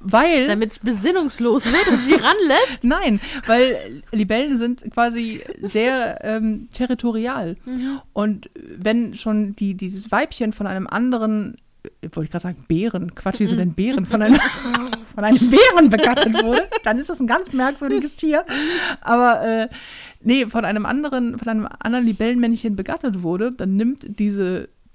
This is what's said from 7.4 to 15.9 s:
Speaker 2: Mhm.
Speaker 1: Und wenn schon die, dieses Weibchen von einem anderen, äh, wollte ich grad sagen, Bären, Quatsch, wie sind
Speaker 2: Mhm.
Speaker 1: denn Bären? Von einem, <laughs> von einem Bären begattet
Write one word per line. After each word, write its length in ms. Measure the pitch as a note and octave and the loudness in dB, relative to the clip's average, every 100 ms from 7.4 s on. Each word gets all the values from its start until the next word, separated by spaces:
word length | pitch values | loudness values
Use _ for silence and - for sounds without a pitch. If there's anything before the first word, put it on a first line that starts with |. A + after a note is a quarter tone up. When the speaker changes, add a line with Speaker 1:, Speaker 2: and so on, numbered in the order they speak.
| E3+ F#3+ | -6 -8
Speaker 2:
Mhm. 360 | B3 B3+ C4 C4+ - | -8 -6 -6 -8 -8
Speaker 1:
Und 380 | - G#3+ G3 - | -2 -2 -2 -8
wenn 600 | - - - G3+ A#3 A#3 - | -20 -18 -6 0 0 -2 -6
schon 380 | A3+ G#3+ G3+ | -2 -2 -2
die, 200 | G3+ G3 | -4 -6
dieses 360 | F#3 F#3 G3 A3 | -4 -8 -10 -4
Weibchen 420 | G#3 D#4 - A3 | -2 -2 -4 -4
von 140 | - G3+ | -4 -6
einem 220 | F#3+ F#3+ | -6 -4
anderen, 680 | G#3 B3 B3 A3 G#3+ G3 - _ _ | -2 0 0 0 -2 -4 -12 _ _
äh, 240 | - - E3 | -20 -16 -12
wollte 120 | E3+ D#3 | -8 -6
ich 40 | |
grad 80 | E3+ | -6
sagen, 240 | F3+ E3+ - | -8 -8 -2
Bären, 480 | E3 A3+ F3+ F3 | -2 0 -4 -8
Quatsch, 240 | - F#3+ - | -8 -6 -2
wie 80 | G#3+ | 0
sind 120 | A#3 | 0
Speaker 2:
Mhm. 20 | |
Speaker 1:
denn 140 | F3+ | 0
Bären? 320 | D#3+ A3 C4 F3+ | 0 -2 -2 -2
Von 160 | A3 | 2
einem, 180 | G#3+ C#4+ - - A#3+ A#3+ | 6 6 4 -4 -4 -4
<laughs> 380 | B3 A3+ - | -4 -8 -8
von 80 | - | -2
einem 260 | G#3 B3+ A#3+ | 4 6 8
Bären 380 | C4+ B4+ F4 | 8 8 8
begattet 540 | C#4+ | 8